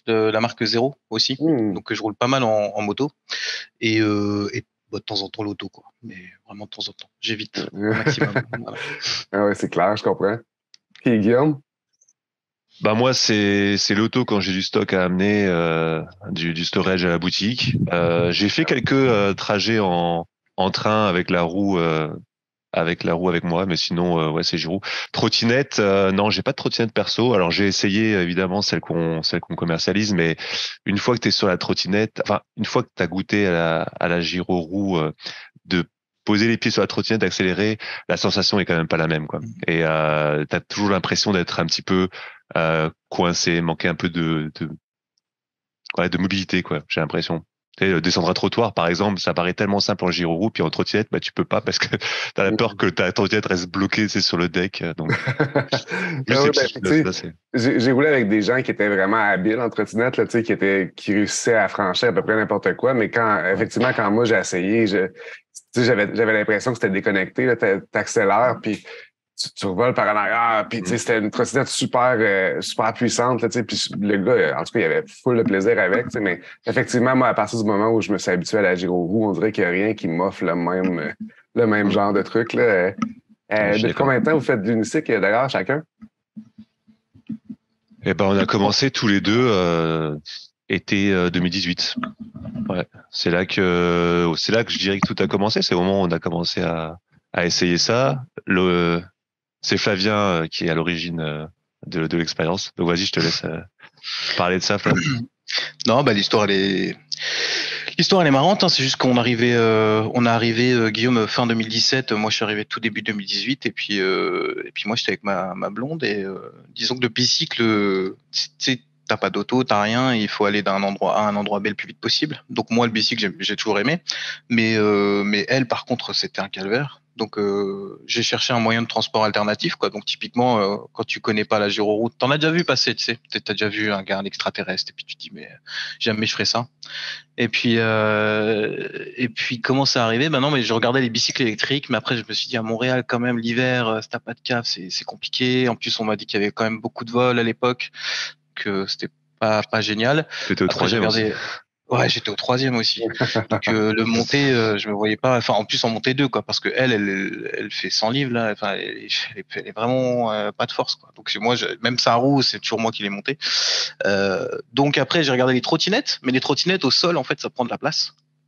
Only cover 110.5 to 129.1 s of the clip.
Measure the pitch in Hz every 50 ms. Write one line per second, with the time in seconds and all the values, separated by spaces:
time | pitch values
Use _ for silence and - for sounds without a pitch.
110.5 | 110 117 123 127 127 117 113 110 107 110 117 127 123 113 107 104 - 135 123 117
111.5 | 113 113 110 110 107 113 - - 135 131 127 - 113 107 107 107 - - 113 104
112.5 | 107 104 107 - - - 117 113 104 110 107 113 104 101 98 98 98 98 101 120
113.5 | 139 - - 117 - - - - 104 98 92 95 92 92 92 90 90 87 87 -
114.5 | - - - - - - - 104 113 123 - 110 95 - - 101 98 90 92 92
115.5 | 92 95 95 92 101 110 127 147 165 165 135 104 104 101 95 98 95 92 - -
116.5 | - - - - - 113 113 113 127 127 123 117 113 123 127 - - - 165 -
117.5 | - - 117 110 107 104 101 101 95 95 92 95 - - _ _ - - - -
118.5 | _ - - 139 131 123 _ _ _ _ _ - 110 - - 95 - 101 101 -
119.5 | 120 127 127 - 110 104 104 107 113 123 131 131 123 110 107 98 - - 104 101
120.5 | 104 104 95 101 98 98 101 98 101 - 101 92 - 98 107 104 104 104 101 101
121.5 | 104 101 101 110 101 - - 87 80 - - - - - 156 151 143 - - -
122.5 | - - - - 117 120 120 117 113 110 107 - 120 110 107 95 78 85 98 95
123.5 | 104 - - 110 98 101 107 139 165 180 - - - - - - - - _ -
124.5 | 120 117 113 110 113 107 104 104 104 101 101 101 101 101 101 104 104 101 - -
125.5 | 127 135 127 113 113 - - - 123 120 - - 98 - - 92 - - 95 -
126.5 | - 95 95 98 113 135 147 135 - _ _ _ _ 110 110 107 - 107 101 101
127.5 | 98 101 101 98 98 98 101 95 - - - - - 117 107 - 120 113 - -
128.5 | 127 117 113 113 113 117 117 - - 110 - -